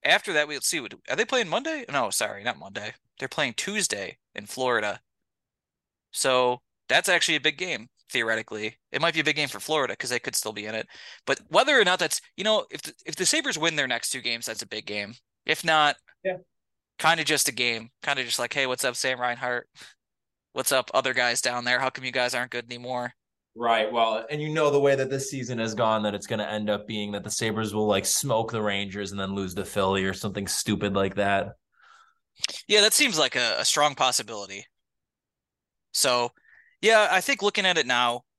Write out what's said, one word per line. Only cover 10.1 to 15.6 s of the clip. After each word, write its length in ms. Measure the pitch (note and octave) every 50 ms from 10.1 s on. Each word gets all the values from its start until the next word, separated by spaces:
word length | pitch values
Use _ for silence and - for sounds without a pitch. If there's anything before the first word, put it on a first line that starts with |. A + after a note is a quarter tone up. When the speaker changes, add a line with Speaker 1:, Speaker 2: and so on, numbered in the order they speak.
Speaker 1:
they 100 | B2 A#2+
could 160 | - - A#2+ -
still 160 | - A2 A2
be 120 | G#2 G#2
in 80 | G#2+ A2
it. 140 | A2 - _ - - - - - - _
But 160 | - C3+ - - _
whether 280 | D3+ F#3 B3+ C4+ D4 C4
or 40 | G#3
not 160 | F#3 F3+ F#3
that's, 220 | F3 D#3 - - - - _ -
you 80 | F#3
know, 200 | G#3+ A3 G#3 D3+ -
if 100 | - D#3
the, 120 | - D3+ - _ -
if 120 | - D#3 -
the 80 | F#3
Sabres 320 | E3 - D#4 D#4+ C#4 A3 D#3
win 180 | D3+ E3 D#3+
their 120 | D3+ C#3+ B2+
next 220 | B2 A#2 - -
two 100 | - C3
games, 240 | A#2 C3 A#2 A#2 A#2+
that's 160 | - A2+ A2
a 40 | A#2+ G#2
big 180 | - A2 G#2
game. 300 | - G2+ G#2 G#2 G#2 A#2 - _ _ _ _ _
If 200 | - D3+ -